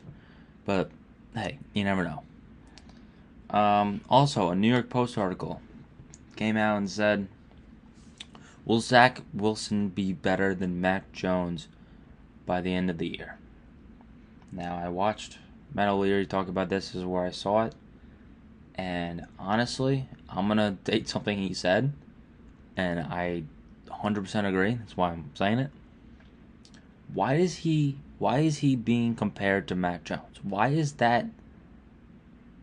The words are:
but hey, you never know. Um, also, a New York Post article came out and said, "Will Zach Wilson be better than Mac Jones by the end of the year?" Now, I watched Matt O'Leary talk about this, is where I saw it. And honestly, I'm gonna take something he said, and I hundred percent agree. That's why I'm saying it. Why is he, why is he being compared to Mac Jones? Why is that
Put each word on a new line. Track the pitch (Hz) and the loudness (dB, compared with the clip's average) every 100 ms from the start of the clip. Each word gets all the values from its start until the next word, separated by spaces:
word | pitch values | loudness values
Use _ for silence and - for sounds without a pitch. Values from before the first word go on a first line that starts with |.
| - - - - - - | -18 -20 -20 -20 -20 -14
but | - 98 80 - - - - | -2 0 0 -6 -20 -20 -12
hey, | - 98 69 - | -8 -6 -8 -8
you | 107 | -4
never | 101 95 | 0 0
know. | 85 76 - - - - - - - - - - - - - | -2 -4 -14 -20 -20 -20 -20 -20 -20 -20 -20 -20 -20 -20 -4
Um, | 104 104 104 101 101 - | 2 4 4 2 -2 2
also, | 123 143 131 90 | 4 4 2 2
a | 92 | 2
New | 107 | 2
York | 123 117 | 2 0
Post | 123 120 - | -2 -2 0
article | 95 90 90 87 - - - - - - - - | -2 -2 -8 -10 -14 -20 -20 -20 -20 -20 -18 -6
came | 107 110 | -2 2
out | 107 104 | 2 2
and | 101 | -2
said, | 95 104 104 98 - - - - - - - - - - - - - | 0 2 2 -2 -10 -20 -20 -20 -20 -20 -20 -20 -20 -20 -20 -20 -10
"Will | - 113 | 0 0
Zach | 113 123 123 120 - | 6 8 8 6 -10
Wilson | 107 107 110 - 104 101 | -2 -2 -2 -2 -2 -2
be | 90 95 | -2 -2
better | 87 95 92 98 | -2 0 2 2
than | 92 92 87 | 0 -2 0
Mac | 92 95 - | 0 0 -4
Jones | - 95 92 87 85 - - - - - - - - - | -6 -2 0 -2 -6 -10 -20 -20 -20 -20 -20 -20 -14 -4
by | 90 | -2
the | 90 90 | 0 0
end | 92 | 0
of | 82 | -2
the | 85 | -4
year?" | - - - - - - - - - - - - - - | -8 -14 -16 -20 -20 -20 -20 -20 -20 -20 -20 -20 -20 -16
Now, | 95 87 87 | -10 -8 -6
I | 87 | -6
watched | 87 101 107 - - - - - | -2 0 -2 -8 -18 -20 -20 -10
Matt | - 101 | -2 0
O'Leary | 98 98 98 95 | 2 2 2 0
talk | 95 92 | -2 -2
about | 92 92 | -2 0
this, | 98 90 | -2 -4
is | 90 | -6
where | 90 90 90 | -4 -2 -2
I | |
saw | 87 98 107 113 | -4 0 2 2
it. | - - - - - - - - - - - | -4 -20 -20 -20 -20 -20 -20 -20 -20 -18 -8
And | 92 87 87 85 - - | -4 -4 -4 -6 -12 -10
honestly, | 95 110 120 - 131 135 131 - - | -2 0 0 -2 0 0 -4 -12 -12
I'm | 95 101 | -2 0
gonna | 107 104 95 | 2 2 0
take | - 107 - | -2 -2 0
something | 107 - 101 | -6 -2 -2
he | 95 92 | -2 -2
said, | 90 98 131 143 - - - - - - - - | 2 4 2 -2 -12 -20 -20 -20 -20 -20 -14 -4
and | 90 87 | -2 -2
I | 80 87 87 87 78 - - - - | -4 -4 -4 -4 -6 -14 -20 -20 -18
hundred | - 107 104 | -6 -2 -2
percent | 95 110 101 | -2 -2 0
agree. | 95 98 120 | 2 2 0
That's | 107 - | -6 -2
why | 90 | -2
I'm | 85 73 | -2 -10
saying | - 98 113 | -2 0 2
it. | 139 - - - - - - - - - - - - - - | -2 -8 -20 -20 -20 -20 -20 -20 -20 -20 -20 -20 -20 -20 -10
Why | 92 101 | -2 0
is | 147 180 - | 2 2 0
he, | 160 156 147 135 - - | 0 2 2 0 -10 -4
why | 101 123 | 0 2
is | 156 147 | 2 2
he | 143 131 | 2 2
being | 110 120 117 117 | 2 2 2 0
compared | 104 - 98 98 92 | -2 0 2 2 2
to | 92 | -2
Mac | 90 85 | -2 -2
Jones? | - 82 - - | -6 -8 -10 -12
Why | 101 98 117 | -6 0 2
is | 151 147 | 2 0
that | - 117 120 226 - - - - - - - - - - - - - | 2 2 2 0 -10 -20 -20 -20 -20 -20 -20 -20 -20 -20 -20 -20 -20